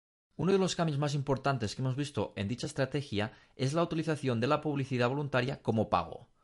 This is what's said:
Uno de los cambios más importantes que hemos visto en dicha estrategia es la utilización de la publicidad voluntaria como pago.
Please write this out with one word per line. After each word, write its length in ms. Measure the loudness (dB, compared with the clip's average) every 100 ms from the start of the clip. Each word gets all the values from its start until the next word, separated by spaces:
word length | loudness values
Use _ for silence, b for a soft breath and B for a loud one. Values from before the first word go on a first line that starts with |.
| _ _ _ -4
Uno 160 | 2
de 60 | 4
los 180 | 2 2
cambios 220 | 0 0
más 160 | 0
importantes 600 | 0 0 0 0 0 -2
que 60 | -2
hemos 160 | -2 -2
visto 380 | -4 -2 -2 -2
en 120 | -4
dicha 180 | -2 -4
estrategia 680 | -2 -2 -2 -2 -2 -2 B B B
es 160 | 0
la 100 | 2
utilización 560 | 0 0 -2 0 0 2
de 100 | 2
la 120 | 2
publicidad 480 | 0 -2 0 2 2
voluntaria 540 | 0 0 0 0 -2
como 260 | 0 2 4
pago. 400 | 2 0 -8 -16 _